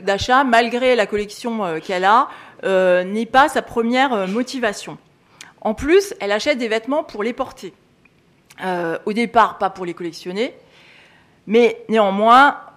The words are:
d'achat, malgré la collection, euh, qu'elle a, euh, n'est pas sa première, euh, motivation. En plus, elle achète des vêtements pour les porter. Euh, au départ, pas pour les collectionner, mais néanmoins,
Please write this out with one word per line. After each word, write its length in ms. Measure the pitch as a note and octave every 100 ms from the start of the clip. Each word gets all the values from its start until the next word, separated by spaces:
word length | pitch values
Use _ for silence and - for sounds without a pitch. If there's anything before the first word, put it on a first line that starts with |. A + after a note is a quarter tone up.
d'achat, 400 | F#3 G3 - B3+
malgré 500 | C4+ A3+ A#3+ A#3+ B3+
la 120 | A#3+ G3
collection, 580 | G#3 G#3 - A#3+ A3+
euh, 140 | F#3 D#3+
qu'elle 260 | - F3+
a, 240 | F#3+ A#3 C#4+ - - -
euh, 400 | F#3+ F#3+ F#3 F3+
n'est 220 | F#3 G#3 A3+
pas 220 | C4 D4+
sa 140 | C4
première, 500 | - A#3+ A3+ B3+ C4+
euh, 140 | A3 F#3
motivation. 720 | G#3+ B3+ C4+ A3+ G3+ - G3 _ _ _ _ - _
En 100 | G#3+
plus, 420 | A3 C#4 F#4+ G4 -
elle 100 | G3+
achète 280 | G#3 D4 B3+
des 100 | A#3
vêtements 360 | A3 A3+ D4+
pour 180 | D#4 G#3
les 100 | A3
porter. 400 | A#3+ C4 - F#3 - _ _ _ _ _ _ _ -
Euh, 360 | F3+ F3+ E3 D#3+ G#3
au 80 |
départ, 420 | G#3+ A3+ A#3 G3 -
pas 140 | F#3+
pour 160 | F#3 F3
les 80 |
collectionner, 580 | E3+ E3+ D#3+ F3+ F#3+ C4+ - _ _ - - _ _ _ _ -
mais 360 | A3+ A#3 - -
néanmoins, 680 | A3 G3+ G3 A3 B3+ C#4+ - -